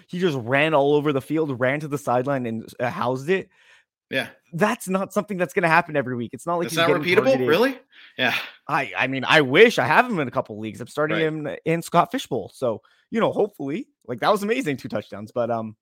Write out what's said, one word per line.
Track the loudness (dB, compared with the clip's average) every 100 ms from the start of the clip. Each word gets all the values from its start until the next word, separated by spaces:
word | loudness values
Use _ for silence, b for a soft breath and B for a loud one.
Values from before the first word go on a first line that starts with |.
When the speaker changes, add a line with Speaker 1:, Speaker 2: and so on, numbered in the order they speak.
| _
Speaker 1:
he | -2
just | 0 0
ran | 0 2 4
all | 4 4
over | 4 2
the | 0
field, | -2 -2 -2 0
ran | 0 0
to | -4
the | -4
sideline | 0 0 0 -2 -4
and, | -8 -10 -6
uh, | -4
housed | -2 -2 -2 -2
it? | -2 -4 b b b _ _ -8
Speaker 2:
Yeah. | -6 -6 -10 _
Speaker 1:
That's | 0 0 0 -4
not | -4 -4
something | -6 -4 -4
that's | -4
gonna | 0 4
happen | 4 2 -2
every | -2
week. | -4 -6
It's | -8 -4
not | -2
like | -2
Speaker 2:
It's |
Speaker 1:
he's | 0
Speaker 2:
not | 2
Speaker 1:
getting | 2
Speaker 2:
repeatable? | 2 2
Speaker 1:
targeted. | 4 2 4
Speaker 2:
Really? | 4 2 -2 _ B B -4
Yeah. | -2 B B B -4
Speaker 1:
I, | -4 -2 -2
I | -2
mean, | -2 4
I | 4
wish. | 6 8 6 6
I | 2
have | 2 2
him | 0
in | -2
a |
couple | -4 -6 -6
leagues. | -10 -10
I'm | -8
starting | -4 -2 -2
Speaker 2:
Right. | -2
Speaker 1:
him | -4 -8 -6
in | -4 -4
Scott | 2 2 2
Fishbowl. | -2 -6 -8 -8
So, | -4 -4 -4 b b b
you | -2
know, | 0
hopefully, | 0 -2 -4 -8 -8 -10 _ -12
like, | -2
that | 0
was | 0
amazing, | 0 -2 -2 -4
two | -6
touchdowns. | -8 -8 -12 -8
But, | -4 -2
um, | -2 -6 -12